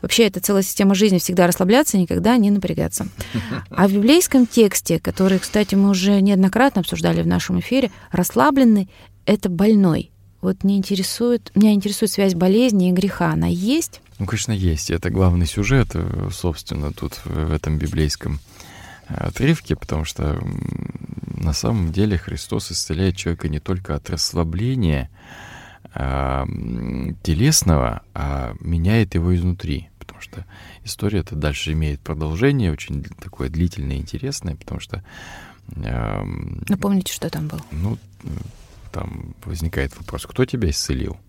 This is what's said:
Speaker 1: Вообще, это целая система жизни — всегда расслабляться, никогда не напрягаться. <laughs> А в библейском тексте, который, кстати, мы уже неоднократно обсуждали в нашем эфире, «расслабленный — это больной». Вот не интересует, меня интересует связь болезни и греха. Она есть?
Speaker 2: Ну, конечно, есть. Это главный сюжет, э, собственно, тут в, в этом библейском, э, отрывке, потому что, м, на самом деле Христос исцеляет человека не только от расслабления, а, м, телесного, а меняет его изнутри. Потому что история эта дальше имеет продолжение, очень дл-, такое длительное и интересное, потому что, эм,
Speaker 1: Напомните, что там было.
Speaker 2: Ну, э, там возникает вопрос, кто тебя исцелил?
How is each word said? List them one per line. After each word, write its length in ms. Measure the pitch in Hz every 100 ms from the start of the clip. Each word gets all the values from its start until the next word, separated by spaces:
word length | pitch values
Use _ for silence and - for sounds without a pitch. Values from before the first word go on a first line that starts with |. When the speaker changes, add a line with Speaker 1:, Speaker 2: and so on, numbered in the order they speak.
Speaker 1:
Вообще, 240 | - - 220
это 140 | 190
целая 240 | - 196
система 320 | 190 - 196 196
жизни — 220 | 214 185
всегда 300 | - 180 175
расслабляться, 500 | 180 185 240 302 202
никогда 400 | 175 175 185 247
не 120 | 202
напрягаться. 580 | 202 185 165 165 - - - - 220
<laughs> 280 | - - -
А 200 | 151 196
в 20 |
библейском 540 | 196 214 320 359 269 240
тексте, 520 | - 214 - - 165
который, 400 | - - 190 190
кстати, 360 | - 214 202 196
мы 140 | 196
уже 320 | 190 190 202
неоднократно 580 | 196 196 190 226 262 -
обсуждали 420 | 170 170 170 170
в 60 | 170
нашем 320 | 180 - 180
эфире, 320 | - 254 247 - -
«расслабленный — 760 | - 180 226 277 277 254 208 190 - - - -
это 240 | 208 196
больной». 640 | 170 202 214 190 151 - _ - _
Вот 220 | 185 190
не 140 | 196 202
интересует, 760 | 185 196 190 - 240 233 - -
меня 180 | 214
интересует 360 | 208 202 202 220
связь 240 | - 196 175
болезни 520 | 185 202 254 208 180
и 40 |
греха. 400 | 180 196 - 170
Она 140 | 156 165
есть? 540 | 175 196 294 330 - _ -
Speaker 2:
Ну, 80 | 95
конечно, 280 | 107 -
есть. 380 | 107 92 78 -
Это 180 | 82 90
главный 360 | 92 92 87 82
сюжет, 440 | - 101 135 117
э, 360 | 85 90 - 95
собственно, 640 | 92 90 80 - 78 73
тут 260 | - 71 - -
в, 220 | 78 78
в 40 |
этом 260 | 78 - 76
библейском, 600 | 76 76 78 - 76 73 - - - - - - -
э, 40 |
отрывке, 640 | - 50 87 131 160 - 78
потому 300 | - 76 80
что, 180 | -
м, 680 | 73 76 - - - - - - - - - -
на 180 | 82
самом 380 | 71 113 113 82
деле 260 | 82 107 92
Христос 540 | - - - 110 -
исцеляет 460 | 80 - 78 95 92
человека 320 | - 85 78
не 100 | 73
только 340 | - 92 95
от 160 | 73 -
расслабления, 1000 | 87 - - 82 85 117 131 90 73 62 - - - - - - - -
а, 500 | - 67 67 65 67
м, 720 | 65 - - 58 60 62 64 80
телесного, 800 | - 78 127 156 - 76 62 50 -
а 400 | - 69 69 62 50
меняет 520 | - 82 85 113 101
его 220 | 90 85 90
изнутри. 540 | 87 90 90 69 - _
Потому 220 | - -
что 240 | - - - - - - -
история 340 | - 98 104
эта 160 | 78 76
дальше 380 | 73 71 80
имеет 260 | 78 76 71
продолжение, 720 | - 76 78 80 131 143 98
очень 300 | 73 - 73
дл-, 140 | - -
такое 280 | - - 65
длительное 480 | 80 87 - 69 69
и 20 |
интересное, 560 | 73 - 135 139 87 71
потому 240 | - -
что, 240 | - 95 - - - - - - - -
эм, 880 | 53 60 55 50 50 - - - -
Speaker 1:
Напомните, 420 | 190 202 196 185
что 180 | - 170
там 180 | 156 151
было. 140 | - -
Speaker 2:
Ну, 260 | 73 95 113 - -
э, 40 | - - - - - - -
там 440 | - - - 78 -
возникает 540 | - 80 80 76 69 -
вопрос, 280 | - 71 -
кто 180 | - 127
тебя 240 | 127 95
исцелил? 480 | 71 - 64 - -